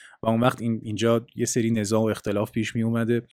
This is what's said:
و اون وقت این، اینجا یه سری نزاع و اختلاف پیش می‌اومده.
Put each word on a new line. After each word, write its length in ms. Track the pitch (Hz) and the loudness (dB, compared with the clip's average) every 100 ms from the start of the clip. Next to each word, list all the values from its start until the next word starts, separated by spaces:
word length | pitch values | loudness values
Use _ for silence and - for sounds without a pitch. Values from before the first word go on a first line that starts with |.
| - - | -20 -6
و 60 | 113 | 0
اون 120 | 113 | 4
وقت 220 | 123 123 | 2 2
این، 180 | 117 110 | -4 -4
اینجا 440 | 117 104 113 117 117 - | -4 0 2 2 0 -6
یه 100 | 120 | -2
سری 240 | 127 113 | 0 0
نزاع 300 | 113 101 110 | 0 2 2
و 40 | |
اختلاف 480 | 110 104 - 101 107 | 2 -2 -2 -2 -2
پیش 240 | - 107 117 | -2 -4 -2
می‌اومده. 460 | 113 113 113 117 117 | -2 0 0 -2 -2